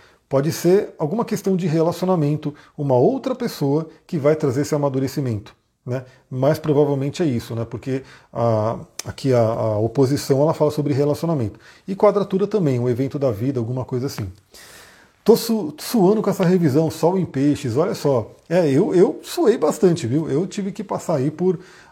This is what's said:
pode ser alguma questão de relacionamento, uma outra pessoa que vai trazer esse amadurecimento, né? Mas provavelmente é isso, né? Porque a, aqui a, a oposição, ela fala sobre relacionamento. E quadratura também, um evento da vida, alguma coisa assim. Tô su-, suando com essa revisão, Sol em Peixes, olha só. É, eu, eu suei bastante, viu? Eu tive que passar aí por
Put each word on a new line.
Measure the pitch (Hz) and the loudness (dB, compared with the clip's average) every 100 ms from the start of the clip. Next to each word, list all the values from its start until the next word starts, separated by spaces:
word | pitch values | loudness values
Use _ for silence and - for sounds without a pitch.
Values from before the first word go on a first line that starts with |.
| - _ - | -20 _ -2
pode | 135 151 | 0 0
ser | - 170 196 214 - | 0 2 2 2 -6
alguma | 151 220 226 | -4 -2 -4
questão | 202 196 185 | -2 -2 0
de | 180 | 0
relacionamento, | 160 160 165 185 180 147 151 147 - - - | 0 0 0 0 0 0 -2 -6 -10 -20 -6
uma | 143 123 | 2 4
outra | 175 269 254 | 4 2 -4
pessoa | 254 233 - 139 151 160 - - | -4 -6 -2 0 0 -2 -16 -8
que | 160 | 0
vai | 143 156 | 2 2
trazer | 147 123 | 0 -2
esse | 143 147 | -2 -2
amadurecimento, | 143 131 131 147 127 104 - _ _ _ 127 | -2 -2 -4 -4 -4 -6 -8 _ _ _ -8
né? | 127 - _ - | -8 -8 _ -12
Mas | 127 135 156 | -2 0 0
provavelmente | 156 143 143 139 139 - | 0 2 2 0 -2 -2
é | 160 | -2
isso, | 117 - 117 | -2 -4 -8
né? | 113 | -6
Porque | 104 135 131 131 - _ | -8 -6 -6 -8 -20 _
a, | - 117 110 110 120 - - 117 | -2 0 2 0 -4 -10 -14 -14
aqui | - 139 | -6 2
a, | 123 | 2
a | 110 120 110 107 | 2 0 -2 0
oposição, | 110 143 131 143 - 135 | 0 2 2 2 0 2
ela | 156 | 2
fala | - 151 | 2 0
sobre | 151 143 | 0 -2
relacionamento. | 139 147 143 170 151 104 - - - - | 0 0 0 -2 -2 -2 -6 -20 -18 -10
E | 196 | 2
quadratura | 208 202 190 185 202 | 2 2 -2 -2 0
também, | 214 147 123 | 0 0 0
um | 123 | 0
evento | 120 135 147 | -2 -2 -2
da | 135 | -2
vida, | 98 131 123 | -2 -4 -2
alguma | 113 127 | -4 -6
coisa | 120 127 135 | -6 -6 -6
assim. | - 95 - _ - - - - - _ _ | -6 -10 -12 _ -20 -20 -20 -20 -20 _ _
Tô | - 220 | 4 4
su-, | - 220 151 - | 4 -2 -4 -10
suando | - 233 180 220 | -4 2 4 4
com | 202 | 0
essa | - 175 | 0 2
revisão, | 185 160 139 156 | 4 4 2 0
Sol | - 165 190 | 0 0 0
em | 165 | -2
Peixes, | 131 147 139 123 120 | 0 0 0 -2 -2
olha | 190 | -2
só. | - 147 123 101 - - | -2 0 0 -2 -14 -2
É, | 175 156 | 0 2
eu, | 135 220 175 | 2 2 4
eu | 240 - | 4 2
suei | - 349 262 240 | -8 0 2 4
bastante, | 294 - 185 160 117 | 0 2 2 2 0
viu? | 147 147 | -2 0
Eu | 135 196 | -2 -2
tive | - 196 | -6 -8
que | - | -8
passar | 202 - - 151 | -8 -8 -2 -2
aí | 143 | -2
por | 156 180 175 - - - | 0 -2 -2 -8 -20 -20